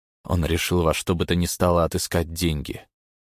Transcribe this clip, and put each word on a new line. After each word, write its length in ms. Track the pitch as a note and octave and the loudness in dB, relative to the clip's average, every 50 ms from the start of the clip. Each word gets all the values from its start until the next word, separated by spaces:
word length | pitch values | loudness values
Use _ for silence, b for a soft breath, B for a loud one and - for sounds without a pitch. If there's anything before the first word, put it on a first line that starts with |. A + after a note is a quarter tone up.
| _ _ _ _ - | _ _ _ _ -4
Он 200 | - F#2 E2+ D2+ | -2 0 0 2
решил 360 | D#2+ E2 E2+ - - F2+ F2+ | 0 0 0 0 0 0 2
во 120 | E2 D#2+ D2 | 2 2 0
что 200 | - - - F2+ | 0 0 -2 0
бы 120 | E2 E2+ | 0 0
то 80 | - F2+ | 0 0
ни 100 | F2 F2 | 0 0
стало 400 | - - - F#2 F2+ F2 E2+ D#2+ | 0 0 2 2 4 4 4 2
отыскать 480 | D#2 - F2 - - - E2+ D#2+ D#2+ | 2 0 -4 -4 -2 -2 -2 -2 -2
деньги. 540 | E2 E2 F2 E2 D2+ C#2+ C#2 - - - - _ _ _ _ _ _ _ | -4 -2 0 0 0 -2 -4 -8 -10 -12 -14 _ _ _ _ _ _ _